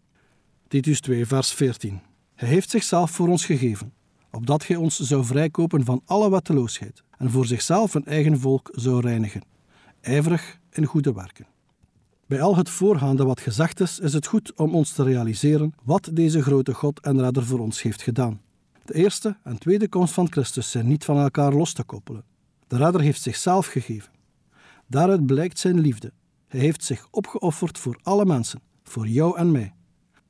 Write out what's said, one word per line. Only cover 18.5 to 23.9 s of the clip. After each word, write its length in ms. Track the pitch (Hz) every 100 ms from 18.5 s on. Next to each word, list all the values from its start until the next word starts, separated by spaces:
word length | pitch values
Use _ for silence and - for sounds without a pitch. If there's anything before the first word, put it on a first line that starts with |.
| _ _ _
De 100 | -
eerste 420 | 160 196 - 220 196
en 160 | - 117
tweede 300 | - 202 208
komst 260 | 185 180
van 160 | - 175
Christus 400 | - 127 - 113
zijn 160 | 120 117
niet 180 | 147
van 140 | - 143
elkaar 340 | 143 - 143
los 200 | 143 165
te 100 | -
koppelen. 420 | 123 107 - 113 - _ _ _ -
De 100 | 123
Redder 240 | 151 180
heeft 220 | 147 -
zichzelf 440 | - 113 - 185 -
gegeven. 460 | 139 -